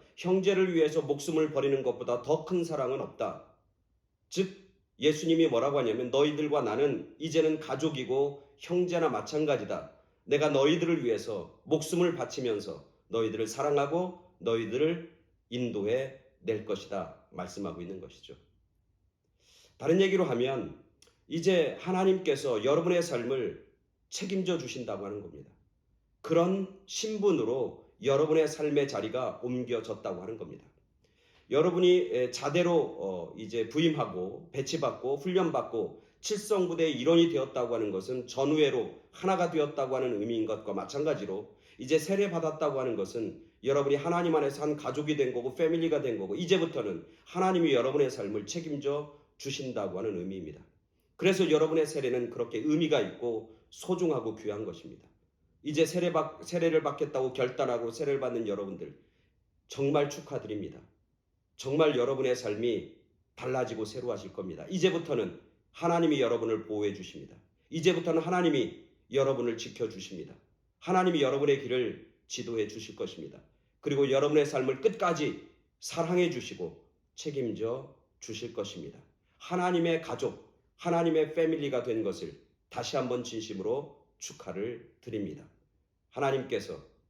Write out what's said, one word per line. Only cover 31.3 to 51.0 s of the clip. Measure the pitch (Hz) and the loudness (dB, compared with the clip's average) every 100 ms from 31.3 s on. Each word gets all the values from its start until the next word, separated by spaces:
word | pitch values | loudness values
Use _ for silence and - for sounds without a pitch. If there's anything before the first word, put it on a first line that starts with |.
| _ - | _ -2
여러분이, | 135 180 170 180 180 - | 2 4 6 6 6 4
에, | 123 123 | 0 0
자대로, | - 139 147 175 170 | -2 -2 2 4 4
어, | 92 - 98 90 85 - | 2 -2 -6 -6 -8 -10
이제 | 107 113 110 | -6 -4 -2
부임하고 | 151 165 147 110 90 92 - - | 2 2 2 -2 -4 -6 -8 -10
배치받고 | 139 139 156 135 - 127 147 | -8 -4 -2 -2 -2 -2 -2
훈련받고 | 185 185 170 143 - 117 87 - - _ | 0 2 2 0 -2 -2 -4 -6 -20 _
칠성부대의 | - 208 - 202 175 165 160 127 | -6 -4 0 2 2 2 0 2
일원이 | 135 170 165 | 4 6 6
되었다고 | 139 131 135 117 117 | 4 -2 -2 -2 0
하는 | 107 | -2
것은 | 95 98 127 120 | -2 -4 -6 -6
전우회로 | - 139 156 143 123 107 - - | -2 2 4 4 2 -2 -6 -20
하나가 | - 190 180 175 | -6 0 2 2
되었다고 | 156 147 147 135 131 | 0 0 0 -2 0
하는 | 127 104 | -2 -2
의미인 | 113 117 107 | -2 -2 -2
것과 | 107 - | -4 -4
마찬가지로 | 98 - 139 156 139 95 95 - - _ - | -6 -6 -4 -2 -2 -4 -8 -10 -16 _ -10
이제 | 127 156 | 2 2
세례 | 151 196 202 | 4 2 2
받았다고 | 165 160 151 151 135 | 0 -2 0 -2 0
하는 | 127 107 | -2 -2
것은 | 95 120 101 - - _ | -4 -4 -6 -8 -16 _
여러분이 | 127 139 139 143 | 0 2 4 2
하나님 | 143 175 175 156 | 2 0 2 2
안에서 | 139 139 | 2 0
한 | 151 147 | -2 -2
가족이 | 127 139 151 143 | -4 -4 -2 0
된 | 127 | 0
거고 | 120 127 123 | 0 -4 0
패밀리가 | 160 165 165 147 | 0 2 2 0
된 | 131 107 | 0 -4
거고 | 95 101 | -4 -4
이제부터는 | 175 185 165 143 107 85 - - | 2 2 2 -2 -4 -6 -10 -20
하나님이 | - 175 185 185 160 | -10 0 2 4 4
여러분의 | 123 127 143 131 | 4 4 4 2
삶을 | 117 101 104 98 | 0 -4 -4 -4
책임져 | 175 160 143 139 147 151 - _ - | -6 -6 -6 -4 -4 -6 -14 _ -12
주신다고 | 139 135 131 113 98 90 | -8 -6 -6 -4 -4 -4
하는 | 107 92 | -4 -4
의미입니다. | 92 95 78 - - _ _ _ | -6 -8 -10 -14 -20 _ _ _